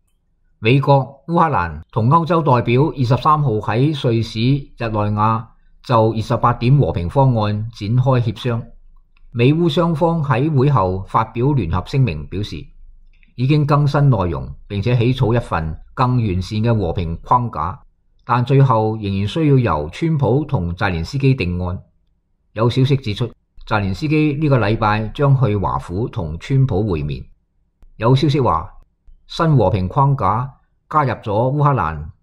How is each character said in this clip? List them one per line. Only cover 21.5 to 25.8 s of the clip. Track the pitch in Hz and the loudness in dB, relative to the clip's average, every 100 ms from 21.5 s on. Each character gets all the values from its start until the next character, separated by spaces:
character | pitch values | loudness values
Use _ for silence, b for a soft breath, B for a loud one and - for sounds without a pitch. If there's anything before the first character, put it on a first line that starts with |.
| 87 | -4
案。 | 90 90 - _ _ _ _ _ _ | -4 -8 -12 _ _ _ _ _ _
有 | 101 117 | -2 0
消 | 131 | 2
息 | 131 139 | 2 0
指 | 107 | -2
出， | 98 117 - _ - - | -6 -6 -8 _ -20 -4
澤 | 110 | -2
連 | 98 | -2
斯 | 98 147 | -4 -2
基 | 151 151 | 0 0
呢 | 139 151 | 0 0
個 | 131 | 2
禮 | 104 110 | 2 0
拜 | 110 107 110 | 0 0 -4
將 | - 143 131 | -2 2 2
去 | 117 104 | 2 0
華 | 73 | -2
府 | 64 | -4